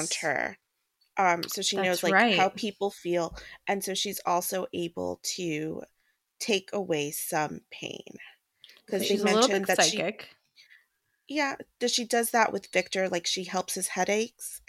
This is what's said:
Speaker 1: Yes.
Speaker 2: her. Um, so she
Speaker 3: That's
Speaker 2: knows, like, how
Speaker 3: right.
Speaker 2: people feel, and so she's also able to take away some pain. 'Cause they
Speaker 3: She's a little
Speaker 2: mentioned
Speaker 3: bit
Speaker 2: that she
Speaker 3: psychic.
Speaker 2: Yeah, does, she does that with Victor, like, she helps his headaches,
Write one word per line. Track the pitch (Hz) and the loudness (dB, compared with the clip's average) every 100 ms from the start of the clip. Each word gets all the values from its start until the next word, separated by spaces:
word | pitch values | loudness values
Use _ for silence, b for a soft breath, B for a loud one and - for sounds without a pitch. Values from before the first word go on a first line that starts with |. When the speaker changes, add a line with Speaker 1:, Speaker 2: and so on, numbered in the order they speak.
| 160 | 0
Speaker 1:
Yes. | - | -2
Speaker 2:
her. | 165 139 64 - _ _ _ _ _ - | -2 -2 -4 -8 _ _ _ _ _ 0
Um, | 190 170 | 2 2
so | 165 - | -2 -4
she | 190 196 | -2 0
Speaker 3:
That's | 185 | 2
Speaker 2:
knows, | 175 | 2
like, | 175 190 233 | 4 6 6
how | 190 190 | 4 2
Speaker 3:
right. | - | 0
Speaker 2:
people | 214 - 202 | -6 -2 -4
feel, | - 175 175 165 B B B - | -2 -2 0 0 B B B -4
and | 202 | -4
so | 196 | -2
she's | 190 202 180 - | -2 -4 -4 0
also | 175 180 190 - | 0 0 -2 -4
able | 175 170 185 180 180 - - | -4 -4 -4 -4 -4 -6 -4
to | 175 151 156 - - _ _ _ _ - | -4 -2 -4 -8 -12 _ _ _ _ -8
take | - 196 190 | 0 0 0
away | 208 180 156 147 | -4 -2 -2 -2
some | - - 165 151 - - | -4 -2 0 -2 -4 -14
pain. | - - - - - - - _ b b b - | -14 -12 -12 -14 -18 -20 -20 _ b b b -4
'Cause | 196 | -2
they | - | 2
Speaker 3:
She's | 202 | 2
a | 202 | 4
little | 185 254 | 6 6
Speaker 2:
mentioned | 196 190 | 4 2
Speaker 3:
bit | 180 | 4
Speaker 2:
that | 180 | 4
she | 214 | 2
Speaker 3:
psychic. | 190 - - - _ b b b b _ _ _ - | -2 -4 -12 -20 _ b b b b _ _ _ -6
Speaker 2:
Yeah, | 294 277 - - _ | -2 -2 -4 -12 _
does, | 240 | 0
she | - 226 | 0 2
does | 240 233 | 2 2
that | 233 214 | 4 4
with | 202 - | 2 -2
Victor, | 185 185 190 185 | -2 0 0 0
like, | 180 - | 0 -2
she | - 180 | -2 -2
helps | 185 180 190 | -4 -2 -4
his | 180 | -4
headaches, | - 185 208 233 - - - | 0 2 2 0 -6 -14 -12